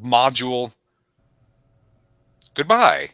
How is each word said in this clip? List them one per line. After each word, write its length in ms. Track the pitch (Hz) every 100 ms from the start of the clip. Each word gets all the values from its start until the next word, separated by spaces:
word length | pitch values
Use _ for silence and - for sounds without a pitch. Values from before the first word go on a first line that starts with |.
module. 680 | 120 120 131 123 127 123 120 - _ _ _ _ _ _ _ _ _ _ _ _ _ _ _ _ -
Goodbye. 560 | - 151 226 208 76 -